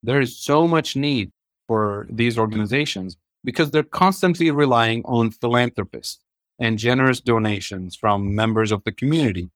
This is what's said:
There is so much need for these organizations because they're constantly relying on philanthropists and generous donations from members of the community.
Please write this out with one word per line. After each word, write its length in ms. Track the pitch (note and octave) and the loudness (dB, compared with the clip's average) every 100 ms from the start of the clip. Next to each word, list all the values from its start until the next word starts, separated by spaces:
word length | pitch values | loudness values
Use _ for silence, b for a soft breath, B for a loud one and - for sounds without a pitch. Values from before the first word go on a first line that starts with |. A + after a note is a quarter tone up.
There 200 | A2+ C#3 | 0 0
is 160 | B2+ - | 0 -4
so 280 | - D3 E3+ | 0 2 4
much 300 | E3 D3 C#3 | 2 -2 -4
need 360 | C#3+ C3+ G2 _ _ _ _ | -2 -2 -4 _ _ _ _
for 400 | A2 G#2+ G2+ - | -2 -2 -4 -10
these 280 | A2+ A#2+ A2+ | -2 -2 0
organizations 800 | A2 A2 G#2 B2+ D3+ G2+ F#2 - _ _ | -2 -2 -2 -2 -4 -6 -10 -14 _ _
because 280 | C3 A#2+ D3+ | -8 -2 0
they're 120 | D3+ | 0
constantly 680 | D3+ - F#3 F#3+ F#3 F3 E3 | -2 2 2 2 0 2 0
relying 520 | D3 C#3+ A#2+ A2+ A2+ | 2 4 4 2 0
on 280 | - A#2+ A2+ | -2 0 0
philanthropists 920 | - A#2+ A#2+ B2 - F#2+ - - - _ _ _ _ | -2 0 2 0 -2 -8 -10 -14 -16 _ _ _ _
and 220 | A#2 A2 | -2 0
generous 400 | A#2 B2+ C3 B2 | 2 4 4 2
donations 760 | B2 A2+ G#2+ G2+ - G2 F#2 - | 2 2 2 -2 -6 -10 -10 -4
from 360 | A2 G2+ G2+ | 0 0 0
members 380 | G2+ A2+ A2 A2 | 0 0 2 0
of 120 | G#2+ A2+ | 0 -4
the 80 | |
community. 560 | - C3 D#3+ C3+ F2+ F2 | -4 0 2 0 -2 -8